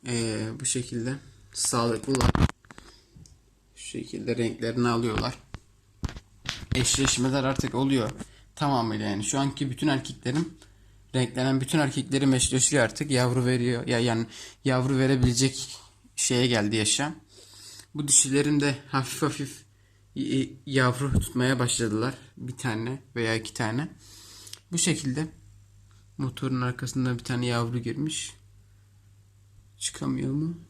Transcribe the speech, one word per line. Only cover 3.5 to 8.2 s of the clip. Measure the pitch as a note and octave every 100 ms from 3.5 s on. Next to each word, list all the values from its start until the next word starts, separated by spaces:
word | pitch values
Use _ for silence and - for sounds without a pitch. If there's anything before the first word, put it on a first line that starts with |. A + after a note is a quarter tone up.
| _ _ -
Şu | -
şekilde | B2 - G2 A2+ A#2+
renklerini | A#2 - A2+ B2 A#2+
alıyorlar. | A#2 A#2 G#2+ A#2 - - - _ _ _ _ - - _ - - - - -
Eşleşmeler | B2 - C3+ - C3 C3+
artık | C3 C3 C3+ A#2+
oluyor | C3+ C3+ G#2+ -